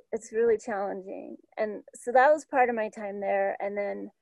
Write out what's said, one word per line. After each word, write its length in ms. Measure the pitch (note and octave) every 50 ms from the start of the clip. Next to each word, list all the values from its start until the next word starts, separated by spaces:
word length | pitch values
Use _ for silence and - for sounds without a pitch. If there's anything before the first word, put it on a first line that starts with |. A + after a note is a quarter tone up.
| - _
it's 200 | - A3+ A3+ -
really 260 | A3+ A3 A#3 A#3 A3 G#3+
challenging. 800 | - B3+ G#3+ G3 G3+ F#3+ F#3+ G3 F#3 G3 G3+ - - - - - _ _ _
And 260 | - G#3+ G#3+ G3+ G3 - - _
so 180 | - - A#3+
that 200 | A#3 B3+ B3+ D4
was 120 | D4+ D#4 -
part 240 | _ - C#4 B3 A#3+
of 60 | A#3+
my 140 | A3+ G#3+ G#3+
time 320 | - A3 G#3+ G3+ G3 G3+
there. 360 | G3 G3 G3 G3 G3 G3 - -
And 160 | - G3+ G3+
then 340 | G#3 G3+ G3+ G3 G3+ G3 G#3 _ _